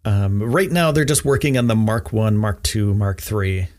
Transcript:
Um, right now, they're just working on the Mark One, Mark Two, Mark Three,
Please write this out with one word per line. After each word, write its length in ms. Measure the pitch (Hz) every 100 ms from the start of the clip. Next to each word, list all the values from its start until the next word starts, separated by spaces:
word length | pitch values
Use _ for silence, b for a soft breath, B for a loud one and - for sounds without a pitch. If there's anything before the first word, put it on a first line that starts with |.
Um, 380 | - 101 98 101
right 280 | 110 147 190
now, 220 | 175 165
they're 140 | 151 143
just 180 | 147
working 320 | 143 135 151 131
on 100 | 120
the 80 |
Mark 380 | 110 110 110 -
One, 240 | 110 110 107
Mark 260 | 107 98
Two, 320 | - 110 101
Mark 260 | 101 101 92
Three, 460 | - 107 95 92 92